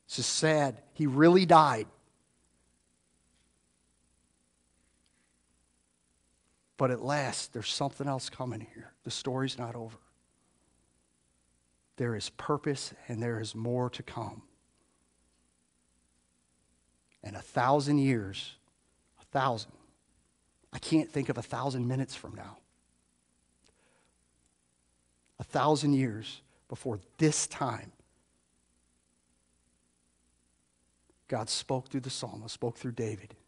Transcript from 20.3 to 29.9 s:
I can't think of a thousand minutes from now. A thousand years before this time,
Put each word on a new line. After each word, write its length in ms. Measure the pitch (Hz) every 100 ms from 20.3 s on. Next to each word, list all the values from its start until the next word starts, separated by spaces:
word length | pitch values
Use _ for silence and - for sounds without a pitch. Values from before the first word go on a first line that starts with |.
| _ _ _ _
I 60 | -
can't 320 | - 160 -
think 200 | 143 135
of 100 | 123
a 20 |
thousand 460 | - 120 135 127 120
minutes 260 | 131 127
from 220 | - 85 101
now. 220 | - - _ _ _ _ _ _ _ _ _ _ _ _ _ _ _ _ _ _ _ _ _ _ _ _ _ _ _ -
A 40 |
thousand 500 | - 139 143 147 147
years 480 | 135 127 107 107 - _ _ -
before 300 | 120 131 104 - -
this 300 | 156 - -
time, 440 | - 135 110 - _ _ _ _ _ _ _ _ _ _ _ _ _ _ _ _ _ _ _ _